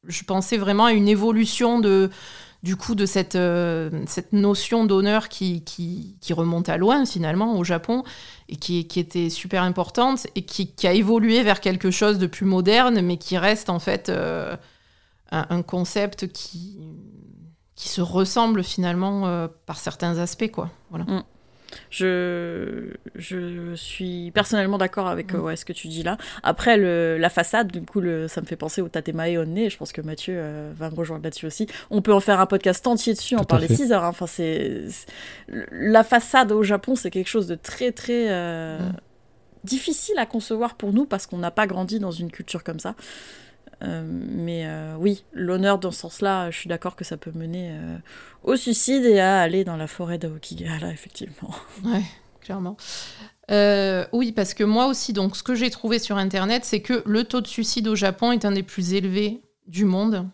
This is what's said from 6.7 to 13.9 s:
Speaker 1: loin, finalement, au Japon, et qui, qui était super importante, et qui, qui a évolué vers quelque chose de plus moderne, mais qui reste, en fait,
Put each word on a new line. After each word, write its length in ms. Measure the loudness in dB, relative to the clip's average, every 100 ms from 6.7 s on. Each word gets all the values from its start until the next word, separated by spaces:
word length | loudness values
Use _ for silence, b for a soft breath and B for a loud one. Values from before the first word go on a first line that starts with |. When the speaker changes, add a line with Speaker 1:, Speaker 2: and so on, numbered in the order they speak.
| 2
Speaker 1:
loin, 280 | 4 4
finalement, 520 | 2 0 0 0 2 0
au 80 |
Japon, 380 | 0 -2 0 -2 -4 B B B -14
et 80 |
qui, 320 | -10 -2 -2 -2
qui 140 | -4
était 280 | -2 -2 -2
super 340 | -2 -2 0
importante, 640 | 0 0 -2 2 2 2 -4
et 80 | -8
qui, 300 | -6 -6 -6
qui 140 | 0 4
a 60 |
évolué 500 | 4 4 4 6 6
vers 160 | 4 4
quelque 320 | 2 0 0
chose 280 | 2 2 2
de 80 | 0
plus 180 | 0
moderne, 560 | 2 4 6 6 6 4
mais 160 | 2 -2
qui 200 | -2 0
reste, 320 | 2 0 -2
en 100 | -4
fait, 280 | -2